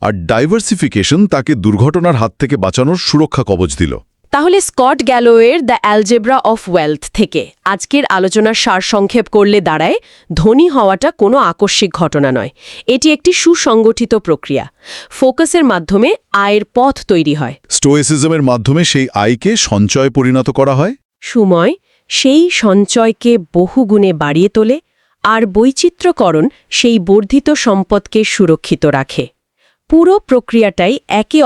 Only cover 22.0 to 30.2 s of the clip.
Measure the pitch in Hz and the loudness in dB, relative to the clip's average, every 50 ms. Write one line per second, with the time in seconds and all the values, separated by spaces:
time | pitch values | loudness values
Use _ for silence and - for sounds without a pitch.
22 | _ _ - - - 262 277 311 339 359 - - - 208 185 196 208 - - 233 | _ _ -6 -2 0 2 4 4 2 2 0 -2 0 2 2 2 2 0 0 0
23 | 226 226 220 - - 240 240 220 170 - - 175 180 185 - 262 240 196 208 208 | 0 0 -2 -2 0 0 0 0 -2 -2 -2 -2 -2 0 0 -2 0 2 2 2
24 | 196 190 175 151 151 143 147 160 180 208 - 220 214 220 262 311 _ _ _ _ | 2 2 0 -2 -4 -2 0 0 0 2 2 0 0 0 0 -4 _ _ _ _
25 | _ _ _ _ _ 196 220 226 226 202 180 208 226 262 269 - - 349 - _ | _ _ _ _ _ -2 0 0 -2 -2 -2 0 0 0 0 0 -2 -2 -2 _
26 | - 359 339 - 233 180 160 156 160 277 - _ _ _ - - - 240 233 220 | -2 -2 0 0 0 0 2 0 0 -2 -4 _ _ _ -6 -2 0 2 0 0
27 | 175 170 196 214 214 196 254 285 - - 302 277 - 240 196 196 185 - 214 202 | 2 2 2 2 2 2 -2 0 0 0 -2 0 0 -2 0 -2 0 -2 -2 -2
28 | - - - 214 220 - - - 202 170 160 151 - - - 135 - 151 143 135 | -2 -2 -2 -2 -2 -2 0 0 2 2 2 0 0 -6 -4 -2 0 0 0 0
29 | 135 - - - 127 120 _ _ _ _ _ _ _ _ _ _ _ _ - 320 | -4 -4 -6 -8 -8 -8 _ _ _ _ _ _ _ _ _ _ _ _ 2 2
30 | 339 359 381 427 | 4 4 2 0